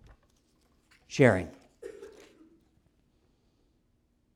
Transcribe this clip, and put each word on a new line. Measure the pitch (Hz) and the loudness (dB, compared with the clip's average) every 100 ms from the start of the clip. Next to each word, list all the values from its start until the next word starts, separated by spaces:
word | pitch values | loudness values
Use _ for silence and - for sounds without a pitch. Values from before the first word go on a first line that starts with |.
| - - - _ _ _ _ _ _ - - | -20 -20 -20 _ _ _ _ _ _ -20 -10
Sharing. | - 131 95 82 - - _ - - - - - - - - - _ _ _ _ _ _ _ _ _ _ _ _ _ _ _ _ | 4 6 6 -2 -12 -20 _ -20 -18 -20 -20 -20 -20 -20 -20 -20 _ _ _ _ _ _ _ _ _ _ _ _ _ _ _ _